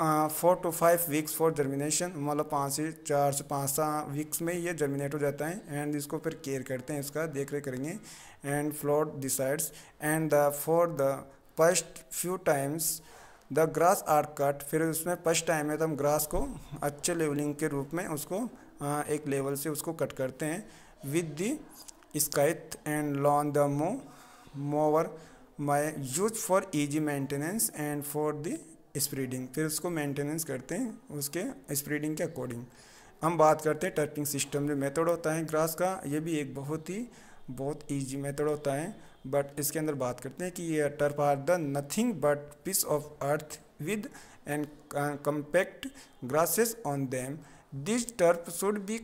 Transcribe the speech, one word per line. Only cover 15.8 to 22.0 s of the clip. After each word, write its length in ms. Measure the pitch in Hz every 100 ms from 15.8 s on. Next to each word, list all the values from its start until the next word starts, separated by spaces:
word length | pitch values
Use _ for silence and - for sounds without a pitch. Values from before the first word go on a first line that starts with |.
हम 120 | 160 139
ग्रास 300 | 143 151 -
को 340 | - 285 - - 151
अच्छे 320 | 143 143 -
लेवलिंग 400 | 170 156 143 147
के 140 | 143 156
रूप 220 | 143 139
में 120 | 165 196
उसको, 420 | 151 - 185 240 - - -
अ, 200 | 143 147 147
एक 180 | 147 143
लेवल 280 | 139 135
से 140 | 139 160
उसको 240 | 143 -
कट 200 | 165 131
करते 340 | - 131 123 156
हैं। 220 | 175 - - - - 139
With 260 | 156 160 147
the 180 | 202 294 - - - -